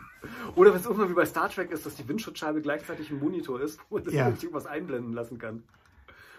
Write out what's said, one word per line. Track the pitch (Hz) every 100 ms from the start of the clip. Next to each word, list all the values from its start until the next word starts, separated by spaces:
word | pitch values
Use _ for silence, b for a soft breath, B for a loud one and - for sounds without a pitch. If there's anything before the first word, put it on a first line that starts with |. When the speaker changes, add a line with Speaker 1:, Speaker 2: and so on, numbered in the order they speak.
| - - B B B 170
Speaker 1:
Oder | 202
wenn's | 180 233
irgendwann | 214 190
wie | 175
bei | 156
Star | 165 190
Trek | - 175
ist, | 156 151
dass | -
die | 123
Windschutzscheibe | 147 - - 156 156
gleichzeitig | 147 151 - 160 151
ein | 143
Monitor | 147 180 135 123
ist, | 151 - -
wo | 202
man | 175
Speaker 2:
Ja. | 156 123
Speaker 1:
sich | 117
irgendwas | 170 151 -
einblenden | 151 175 127 120
lassen | 117 117 117
kann. | 113 113 - b b b b b b